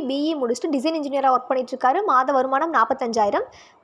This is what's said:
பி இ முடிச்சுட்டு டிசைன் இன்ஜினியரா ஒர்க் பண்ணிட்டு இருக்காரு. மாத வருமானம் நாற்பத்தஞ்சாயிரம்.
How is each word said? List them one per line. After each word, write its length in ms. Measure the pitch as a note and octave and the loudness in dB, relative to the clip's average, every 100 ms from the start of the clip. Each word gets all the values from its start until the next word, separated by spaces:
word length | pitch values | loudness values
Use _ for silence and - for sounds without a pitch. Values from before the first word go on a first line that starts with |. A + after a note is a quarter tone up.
| C4 | 0
பி 80 | C#4 D4+ | -2 -2
இ 20 | D4+ | -2
முடிச்சுட்டு 320 | A#3+ A#3+ E4+ | -2 -2 -2
டிசைன் 220 | C#4 D4+ D#4+ | -2 0 -2
இன்ஜினியரா 320 | C#4 C4+ C4 B3 | -2 0 2 2
ஒர்க் 100 | B3+ | 0
பண்ணிட்டு 220 | B3+ A#3+ | -4 -4
இருக்காரு. 260 | B3 B3+ E4+ G#4 | 0 0 2 2
மாத 240 | B3+ C4 C4+ | 2 2 2
வருமானம் 360 | C4 C4+ E4 C4+ | 2 0 0 2
நாற்பத்தஞ்சாயிரம். 680 | A3+ B3+ A#3 A3+ G#3 D4+ B4 - - _ | 2 0 -2 0 2 0 -4 -12 -20 _